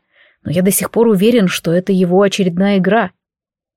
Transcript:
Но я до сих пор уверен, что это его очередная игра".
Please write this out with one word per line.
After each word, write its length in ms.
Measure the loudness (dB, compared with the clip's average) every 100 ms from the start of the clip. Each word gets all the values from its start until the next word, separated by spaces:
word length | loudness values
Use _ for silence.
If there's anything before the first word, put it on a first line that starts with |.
| _ _ _ _
Но 80 | -6
я 100 | -2
до 100 | 0
сих 200 | -2 -4
пор 160 | 0 2
уверен, 400 | 2 2 2 0
что 240 | -2 -2
это 200 | -2 0
его 300 | -2 0 2
очередная 560 | 0 0 -2 0 0 0
игра". 340 | 0 0 -2 -8 _ _ _ _ _